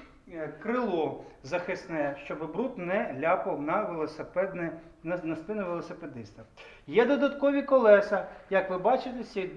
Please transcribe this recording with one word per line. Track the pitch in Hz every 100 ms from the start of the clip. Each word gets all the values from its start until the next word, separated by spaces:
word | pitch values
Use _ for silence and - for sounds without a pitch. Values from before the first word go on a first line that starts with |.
| - - -
е, | 170 151 151
крило | 208 254 220 170 143 - - -
захисне, | 131 175 185 180 - 160 143 139
щоб | - 156 156
бруд | 185 - -
не | 175 202 240 131
ляпав | 160 185 190 139
на | 147 190
велосипедне, | 185 165 151 - - 180 185 175 165 - - -
на, | 160 180
на | 156 160
спину | - 214 185
велосипедиста. | 170 151 - 156 127 104 - - - - - -
Є | 175 254
додаткові | 277 277 277 277 277
колеса. | 277 262 220 202 202 196 180 - -
Як | 190 190
ви | 180
бачите, | 196 262 262 240
ці | 214 196 175